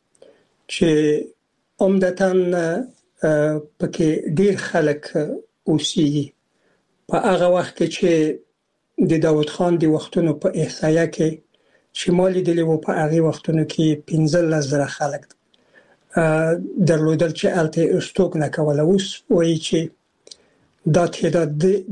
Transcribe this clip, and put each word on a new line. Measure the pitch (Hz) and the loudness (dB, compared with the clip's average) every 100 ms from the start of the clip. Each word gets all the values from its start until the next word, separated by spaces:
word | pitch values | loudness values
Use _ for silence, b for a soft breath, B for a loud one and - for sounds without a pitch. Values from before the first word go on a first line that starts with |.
| _ b b b b _ - | _ b b b b _ -12
چې | - 170 151 151 147 - _ _ _ _ - | 0 2 4 2 0 -4 _ _ _ _ -2
عمدتاً، | 196 190 180 185 190 185 175 175 165 190 254 - _ _ 160 151 151 151 - - | 0 2 0 0 0 2 2 0 -2 -4 -8 -14 _ _ 0 2 0 -2 -8 -8
پکې | 170 - 156 160 - 156 | -6 0 0 0 0 2
ډیر | 202 - - | 2 0 -2
خلک | 175 151 147 - 160 151 330 - _ - | 0 0 0 -4 -4 -4 -6 -12 _ -2
اوسیږي. | 151 - - 147 147 143 _ _ _ _ _ _ _ - | 0 0 0 0 0 -4 _ _ _ _ _ _ _ -6
په | 160 160 | -2 2
هغه | 175 180 | 2 2
وخت | 180 - - | 2 0 -4
کې | 165 - | -4 0
چې | 180 165 156 - _ _ _ _ _ - 165 | 2 2 2 -2 _ _ _ _ _ -2 0
د | 160 | 2
داود | 160 151 147 | 2 2 0
خان | - 175 170 | -2 0 2
د | 156 | 2
وختونو | 156 - 180 165 151 | 0 -2 -2 0 0
په | 190 - | -2 -2
احصایه | 151 - 156 160 165 | -4 -2 0 2 0
کې | - 160 160 _ _ _ _ _ - | 0 -2 -4 _ _ _ _ _ -6
چې | - 175 | 0 2
ما | 190 | 2
لیدلي | 185 180 170 160 | 0 0 0 0
وو، | 160 196 | 0 -2
په | 170 | -2
هغې | 151 165 160 | 0 2 0
وختونو | 147 - 156 156 | -2 -2 -2 -2
کې | - 156 147 - | 0 0 0 -2
پنځلس | 160 156 175 160 156 135 | 0 2 2 2 0 0
زره | 143 139 - | -2 -2 -4
خلک، | 147 143 - _ _ b b b b b _ 170 160 156 160 175 392 285 170 | -6 -6 -14 _ _ b b b b b _ -2 0 2 0 -2 -4 0 2
درلودل | 156 156 160 170 160 | 2 2 2 0 0
چې | 202 185 | -2 0
هلته | 160 165 | 0 0
یې | 156 180 | 0 0
استوګنه | - - 170 156 139 - | -2 -2 0 0 -4 -2
کوله. | 151 143 | 0 0
اوس | 156 196 196 - - | 2 0 -2 -8 -2
وایي | 180 165 160 - | 0 2 0 -2
چې | 175 160 - _ _ B B B B B _ 165 175 | -4 -4 -10 _ _ B B B B B _ 0 2
دا | 170 - | 2 -2
تعداد | 165 170 156 151 | -2 0 0 0
د | 185 196 202 | 0 0 -2